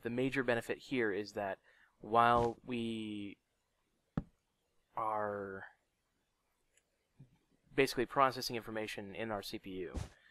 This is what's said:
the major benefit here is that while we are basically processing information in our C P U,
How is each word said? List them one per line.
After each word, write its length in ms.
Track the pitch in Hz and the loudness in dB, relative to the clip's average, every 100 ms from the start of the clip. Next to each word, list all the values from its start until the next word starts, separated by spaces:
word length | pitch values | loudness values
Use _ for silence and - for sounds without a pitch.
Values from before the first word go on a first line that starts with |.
the 60 | 117 | -4
major 340 | 120 135 135 | 0 0 0
benefit 360 | 123 117 - - | 2 2 0 -6
here 340 | - 131 110 | -2 0 2
is 200 | 95 104 | 0 -2
that 260 | 107 98 95 _ - _ _ | -4 -4 -4 _ -20 _ _
while 560 | 107 117 117 120 117 113 | 2 6 8 8 4 0
we 720 | - 120 113 113 107 104 101 - _ _ _ _ _ _ _ - - _ _ _ _ _ _ - | -4 -4 -2 -4 -6 -6 -8 -12 _ _ _ _ _ _ _ -6 -6 _ _ _ _ _ _ -4
are 680 | 110 107 104 101 98 95 - - _ _ _ _ _ _ _ _ _ _ _ _ _ _ - _ _ _ _ - | -2 0 0 -2 -6 -8 -12 -20 _ _ _ _ _ _ _ _ _ _ _ _ _ _ -20 _ _ _ _ 2
basically 300 | 135 - 117 | 2 2 0
processing 500 | 143 135 127 - 120 | 4 4 4 -4 -4
information 580 | 110 110 107 - 101 | -4 -6 -4 -6 -10
in 160 | 90 113 | -8 -4
our 120 | 101 | -4
C 160 | - 110 | -4 -8
P 100 | 98 | -8
U, 280 | 92 85 - - - - | -6 -6 -6 -8 -12 -20